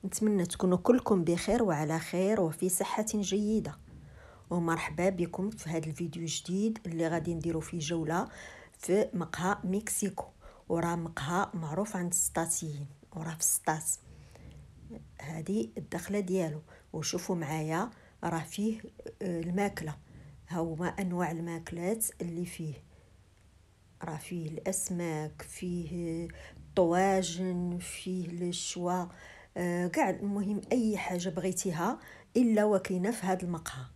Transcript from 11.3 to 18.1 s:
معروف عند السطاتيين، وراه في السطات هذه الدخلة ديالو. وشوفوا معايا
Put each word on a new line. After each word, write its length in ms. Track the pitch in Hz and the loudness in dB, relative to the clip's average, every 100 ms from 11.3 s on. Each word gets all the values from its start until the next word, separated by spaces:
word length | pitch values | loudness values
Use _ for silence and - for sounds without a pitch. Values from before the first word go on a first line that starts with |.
| 175 196 | 0 0
معروف 420 | 180 160 151 214 190 | -2 -2 -2 -2 -2
عند 160 | 175 | 0
السطاتيين، 760 | 175 - - 165 - 160 143 143 - - - | 0 0 0 0 -2 -2 -6 -8 -12 -14 -8
وراه 180 | 160 | -6
في 60 | 160 | 0
السطات 500 | - - - 156 - - - - - - - - - - - 226 - - | 2 2 2 0 0 -4 -4 -20 -20 -20 -18 -18 -20 -20 -16 -16 -16 -14
هذه 500 | 139 160 160 208 220 - | -8 -6 -2 -2 -2 -6
الدخلة 420 | 143 175 - 202 | -6 -8 -2 -2
ديالو. 420 | 185 185 160 151 - - - | 2 2 0 -2 -10 -20 -10
وشوفوا 420 | 165 151 180 175 180 | -4 -2 -4 -2 -2
معايا 540 | 147 156 156 160 233 - - | 0 -2 0 0 -2 -6 -20